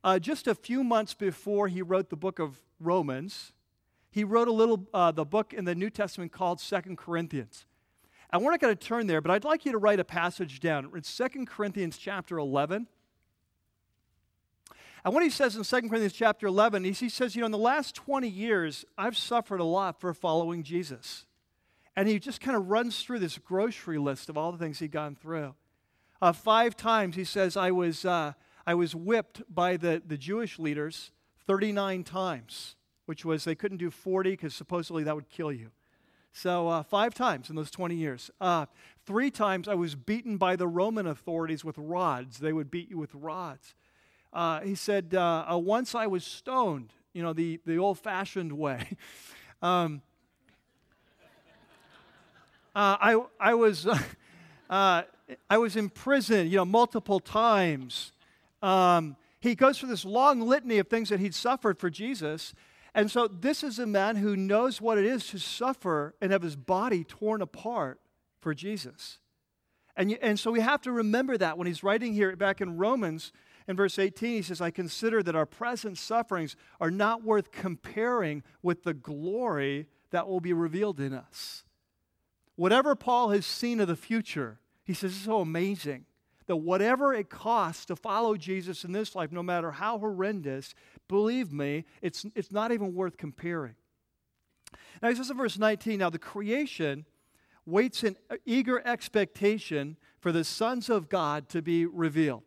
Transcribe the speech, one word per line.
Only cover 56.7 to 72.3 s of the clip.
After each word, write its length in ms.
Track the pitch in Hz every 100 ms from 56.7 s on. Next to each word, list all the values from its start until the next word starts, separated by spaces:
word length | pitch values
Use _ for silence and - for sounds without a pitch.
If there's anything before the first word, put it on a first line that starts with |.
| 220 240 226 - 196
times. 920 | - 214 233 202 180 143 127 - - _ _ _ _ _
Um, 520 | 196 190 180 175 156 139 _ _
he 140 | 247
goes 240 | 226 262 277
through 120 | 262
this 140 | 214
long 380 | 190 220 277 262
litany 380 | 226 277 247 214
of 80 | 185
things 220 | 226 208
that 100 | 202
he'd 160 | 196 160
suffered 420 | 247 262 220 180
for 140 | 180
Jesus. 640 | 160 226 247 156 160 - - _ _ - -
And 160 | 214
so 160 | 240 226
this 360 | 180 240 302
is 140 | 294 220
a 80 | 233
man 300 | 196 196 214
who 200 | 208 196
knows 460 | 190 208 254 233
what 160 | 220 214
it 80 | 202
is 220 | 254 -
to 100 | 196
suffer 800 | - - 247 269 185 151 147 _
and 120 | 196
have 100 | 196
his 140 | 170 143
body 480 | 127 185 240 190
torn 400 | 160 - 214 220
apart 560 | 180 - 220 240 139 131 _ _ _ _
for 160 | 160 151
Jesus. 640 | 185 214 127 - - - _ _ _ _ _ _ _ -
And 140 | 208
you, 80 | 226
and 160 | 240 208
so 120 | 247
we 80 | 233
have 220 | 226 285
to 100 | 254
remember 460 | 240 214 226 262 240
that 200 | 175 160
when 80 | 180
he's 160 | 160
writing 300 | 196 220 240
here 220 | 208 190